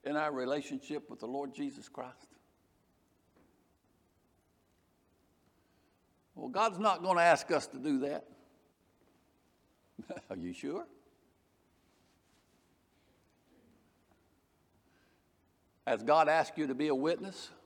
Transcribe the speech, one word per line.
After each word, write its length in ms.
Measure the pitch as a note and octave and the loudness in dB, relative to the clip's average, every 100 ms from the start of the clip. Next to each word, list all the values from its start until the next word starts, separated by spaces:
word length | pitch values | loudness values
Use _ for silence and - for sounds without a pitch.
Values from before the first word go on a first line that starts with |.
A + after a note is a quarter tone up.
in 120 | - D3 | -4 -2
our 160 | D3+ | -2
relationship 760 | C3+ B2+ D3 C#3+ C3+ - D3 - | -2 -2 -2 -4 -10 -8 -10 -10
with 120 | - | -12
the 60 | A2 | -8
Lord 280 | C3+ C#3+ | -8 -8
Jesus 340 | B2 C#3+ C3+ - | -8 -10 -10 -18
Christ? 400 | - B2 A#2+ - _ _ _ _ _ _ _ _ _ _ _ _ _ _ _ _ _ _ _ _ _ _ _ _ _ _ _ _ _ _ _ _ _ _ _ _ _ _ _ _ | -14 -14 -14 -20 _ _ _ _ _ _ _ _ _ _ _ _ _ _ _ _ _ _ _ _ _ _ _ _ _ _ _ _ _ _ _ _ _ _ _ _ _ _ _ _
Well, 140 | - - | -12 -4
God's 300 | F#3+ A3+ F#3 | 0 0 2
not 240 | G#3+ F3 | 2 2
gonna 180 | F3+ F3+ | 2 6
ask 300 | E3+ D3+ - | 8 6 4
us 160 | D#3 - | 0 0
to 100 | C3+ | -6
do 220 | C#3+ C3+ | -2 0
that. 260 | C#3 D3+ - - _ _ _ _ _ _ _ _ _ _ _ _ _ _ _ - - | 0 -6 -10 -20 _ _ _ _ _ _ _ _ _ _ _ _ _ _ _ -20 -14
<laughs> 220 | - - | -14 -10
Are 60 | F#2+ | -10
you 160 | - | -8
sure? 340 | - C#3 E3+ E4+ - _ _ _ _ _ _ _ _ _ _ _ _ _ _ _ _ _ _ _ _ _ _ _ _ _ B3+ A#3 _ _ _ _ _ _ _ _ _ _ _ _ _ _ _ _ _ _ _ _ _ - | -8 -8 -8 -10 -18 _ _ _ _ _ _ _ _ _ _ _ _ _ _ _ _ _ _ _ _ _ _ _ _ _ _ _ _ _ _ _ _ _ _ _ _ _ _ _ _ _ _ _ _ _ _ _ _ -2
Has 160 | A2+ | -2
God 260 | A#2 D3+ D3+ | 4 6 6
asked 280 | D#3+ - - | 4 2 -2
you 120 | D3 | -2
to 60 | |
be 140 | B2+ D3+ | 0 0
a 60 | |
witness 560 | C3+ D3+ F3 G3 F3+ - - | 2 0 -2 -6 -12 -18 -20